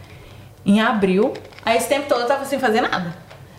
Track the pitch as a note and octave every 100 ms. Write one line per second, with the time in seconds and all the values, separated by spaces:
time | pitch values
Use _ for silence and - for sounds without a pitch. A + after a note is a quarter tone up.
0 | - - - - - - - G#3 A3+ A3
1 | F#3+ F#3 B3+ - - - A3+ A#3 A#3 C#4
2 | C#4+ B3 A#3+ C#4 C4+ C4+ B3+ A3 F4 F#3+
3 | E3+ - - - -